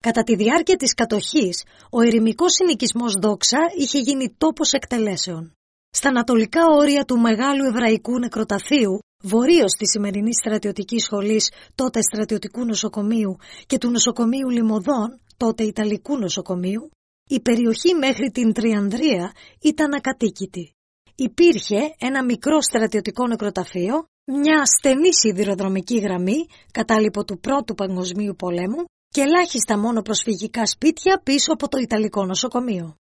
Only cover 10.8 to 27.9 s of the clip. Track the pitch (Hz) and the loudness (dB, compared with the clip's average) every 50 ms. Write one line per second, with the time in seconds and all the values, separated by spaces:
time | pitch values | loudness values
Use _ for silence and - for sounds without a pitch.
10.8 | 196 - 233 226 - - 214 202 196 208 220 214 - - - - - - _ - | -6 -4 -2 -2 -2 -2 -2 -2 0 0 0 0 0 -2 -6 -10 -20 -16 _ -4
11.8 | 262 254 - 233 214 - - 208 214 - 220 202 - 202 - 240 247 233 220 196 | -4 -2 0 0 0 0 0 -2 -4 -2 -4 -6 -6 -8 -8 -6 -4 -4 -4 -4
12.8 | - 214 - 214 202 208 226 226 214 190 185 - - - - - - _ 269 254 | -4 -4 -4 -4 -2 0 0 0 0 -2 -4 -8 -14 -20 -20 -20 -6 _ -4 -2
13.8 | - 240 240 233 - 247 233 - 233 226 254 269 269 254 247 233 226 220 214 214 | 0 0 0 2 0 0 0 0 0 0 0 0 -2 -2 0 0 2 2 0 0
14.8 | 175 277 285 240 214 226 262 _ _ _ _ _ 247 226 220 - 220 214 190 - | 0 0 0 0 -2 -4 -6 _ _ _ _ _ -2 -2 0 0 -4 -4 -2 -2
15.8 | 214 208 208 190 _ - 294 269 208 175 - 196 180 - 185 180 180 185 202 226 | -2 -2 -2 -4 _ -4 -4 -2 -2 -4 -4 -6 -6 -6 -6 -4 -4 -4 -4 -6
16.8 | 277 311 _ _ _ _ _ _ _ _ 269 247 - 262 233 240 240 233 220 - | -8 -12 _ _ _ _ _ _ _ _ -4 -2 2 2 2 2 2 0 0 2
17.8 | - 339 370 320 269 269 269 - 277 254 - 254 240 220 214 - 214 233 220 208 | 2 2 2 4 2 0 0 0 -2 -4 -2 0 2 2 2 2 0 0 0 0
18.8 | 202 202 196 233 302 311 233 175 175 202 - - - - _ _ - 311 311 - | 0 -2 -2 0 2 2 2 0 -2 -6 -8 -14 -20 -20 _ _ 0 0 2 2
19.8 | 311 285 285 - - 262 262 _ 233 208 - - 190 185 - 180 170 - _ _ | 0 0 0 -2 -4 -4 -2 _ -2 -2 -2 -4 -10 -10 -8 -12 -12 -14 _ _
20.8 | _ _ _ _ _ _ _ - 262 233 - - 349 349 277 214 - - 214 196 | _ _ _ _ _ _ _ -6 -6 -6 2 6 6 6 6 2 -4 -4 -2 -2
21.8 | 285 302 320 _ 233 254 269 269 254 247 240 - - 277 311 302 - - - 226 | -2 -4 -6 _ -6 -4 -4 -2 -2 -2 -4 -2 0 0 0 2 0 0 0 0
22.8 | 220 220 226 214 - - - - 247 240 233 208 208 208 208 190 175 - - 180 | -2 0 -2 -4 -4 -4 -4 -4 -2 -2 -2 -4 -4 -4 -4 -6 -8 -6 -4 -4
23.8 | 175 196 254 320 330 _ _ _ _ - 262 285 285 311 311 302 277 277 - - | -2 -2 -2 -4 -6 _ _ _ _ -6 -4 0 2 4 4 4 4 2 2 2
24.8 | - 277 262 269 330 370 339 - - 220 190 185 208 202 196 180 196 190 190 190 | 4 2 4 4 4 4 4 4 2 2 0 0 0 -2 0 -2 -2 -2 -2 -4
25.8 | 175 - 240 226 202 202 185 175 180 185 220 311 339 - - - _ _ _ - | -4 -2 -2 0 0 0 -2 -2 0 0 0 -2 -4 -6 -12 -20 _ _ _ -6
26.8 | 220 - 226 214 214 214 - 202 202 - 196 170 - - 269 285 - - 202 - | 0 2 2 4 4 2 0 -2 -6 -6 -10 -8 -4 -2 -2 -2 -2 -4 -6 -4
27.8 | 196 190 | -4 -4